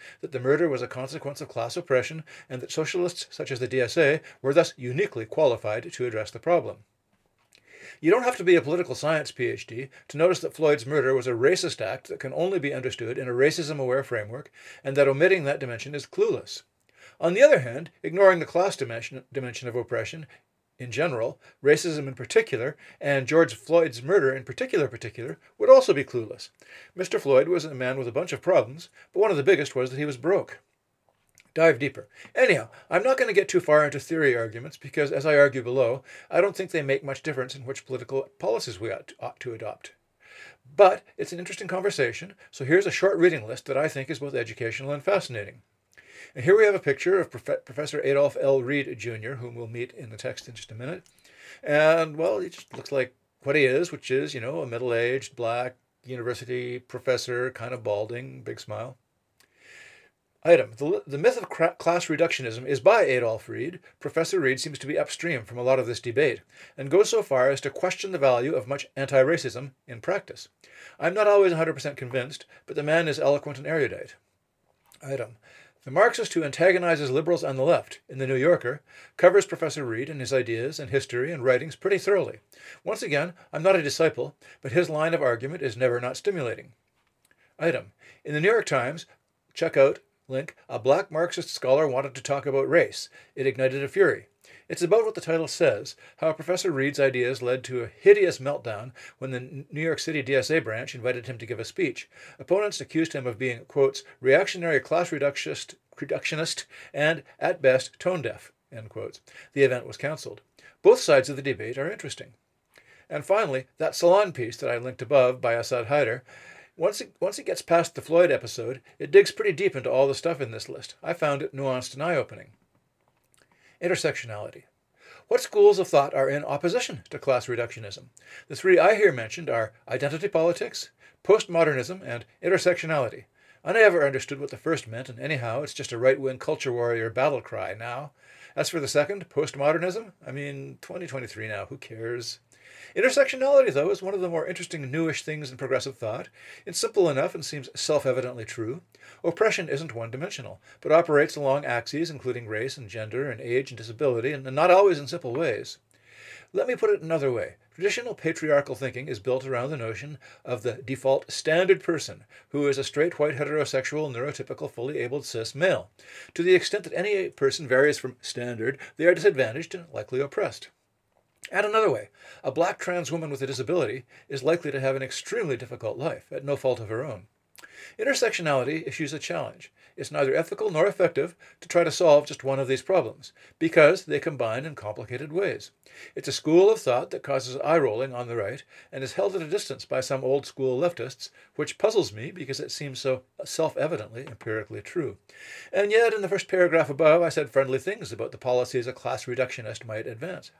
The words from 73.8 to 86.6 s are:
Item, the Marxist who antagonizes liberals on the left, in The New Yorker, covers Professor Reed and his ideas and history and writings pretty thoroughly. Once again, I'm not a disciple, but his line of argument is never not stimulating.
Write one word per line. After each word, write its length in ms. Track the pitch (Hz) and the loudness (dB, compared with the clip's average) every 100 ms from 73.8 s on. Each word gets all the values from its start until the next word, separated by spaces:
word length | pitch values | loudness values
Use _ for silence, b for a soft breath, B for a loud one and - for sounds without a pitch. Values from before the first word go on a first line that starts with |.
| 117 92 - - _ _ _ _ _ _ _ _ | 0 -2 -12 -18 _ _ _ _ _ _ _ _
Item, 340 | 139 135 113 113 b b b _ | -8 -8 -8 -12 b b b _
the 60 | 135 | -16
Marxist 440 | 151 226 - 214 | 0 0 0 -6
who 100 | 170 | -6
antagonizes 640 | 147 135 180 180 175 160 139 | -6 2 4 4 2 0 0
liberals 340 | 135 160 170 | -2 0 -2
on 120 | 151 131 | -2 0
the 80 | |
left, 380 | 143 139 - - - | 2 2 0 -16 -16
in 120 | 135 | -8
The 80 | 131 | -4
New 80 | 131 | 0
Yorker, 460 | 156 175 120 147 B B B - | 2 2 0 -8 B B B 4
covers 300 | 180 196 - | 6 6 2
Professor 360 | - 160 151 | -4 -4 -4
Reed 280 | 123 113 135 | -6 -6 -6
and 80 | 147 | -8
his 140 | 127 | -2
ideas 460 | 131 110 113 135 151 | 0 0 -4 -6 -8
and 120 | 139 | -4
history 400 | 135 - 120 143 | -2 -2 -4 -4
and 120 | 156 | 0
writings 320 | 123 123 160 - | 2 2 0 -6
pretty 220 | 190 196 | -2 0
thoroughly. 400 | 196 196 120 - _ B B B | 2 2 0 -8 _ B B B
Once 180 | 185 214 | -8 -6
again, 320 | 214 143 175 - b | -2 -2 -2 -8 b
I'm 120 | 151 | 0
not 120 | 185 185 | 4 4
a 80 | |
disciple, 520 | 143 - 160 123 143 - B B | 2 2 2 2 -6 -10 B B
but 120 | 135 | -2
his 180 | 151 165 | 0 0
line 240 | 151 165 160 | 0 0 2
of 80 | |
argument 400 | 131 117 135 180 | 0 0 -4 -6
is 120 | 135 110 | -6 0
never 240 | 131 120 | 0 0
not 180 | 123 - | -4 -4
stimulating. 560 | 202 180 120 107 | -4 -2 -6 -8